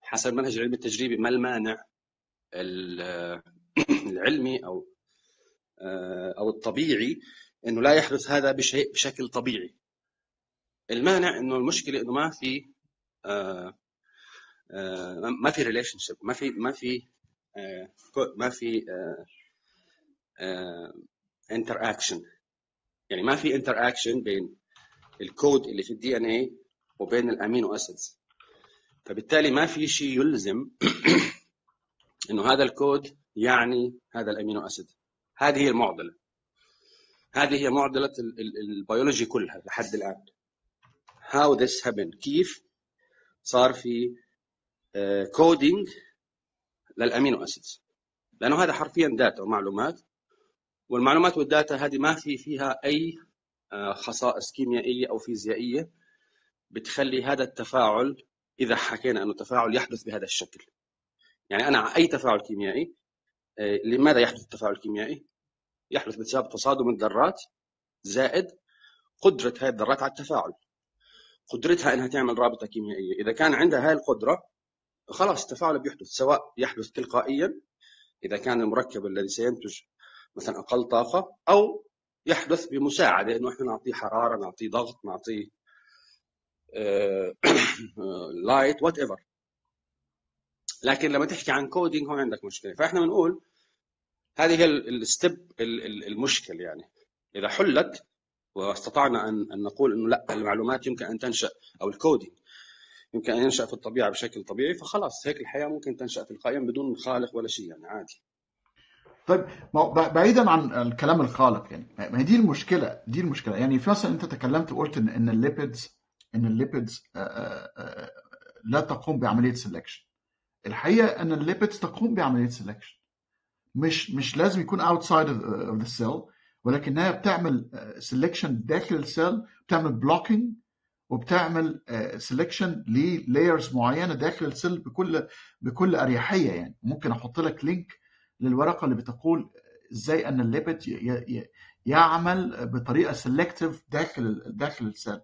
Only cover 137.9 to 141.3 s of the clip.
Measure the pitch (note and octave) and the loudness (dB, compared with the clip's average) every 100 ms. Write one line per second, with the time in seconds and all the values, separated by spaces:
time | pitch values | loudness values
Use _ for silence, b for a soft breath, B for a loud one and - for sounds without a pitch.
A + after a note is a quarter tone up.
137.9 | - _ _ _ _ B2+ B2+ D3+ E3+ C3+ | -18 _ _ _ _ 0 4 2 2 0
138.9 | A#2+ B2 A#2+ D#3+ E3+ - - _ - _ | -2 -4 -4 0 0 0 -14 _ -20 _
139.9 | B2 B2 D#3 - C3 A#2+ C3+ D#3+ D#3+ - | -10 0 0 2 0 2 0 -2 -6 -6
140.9 | B2 A#2 B2 A#2+ | -6 -4 -4 -4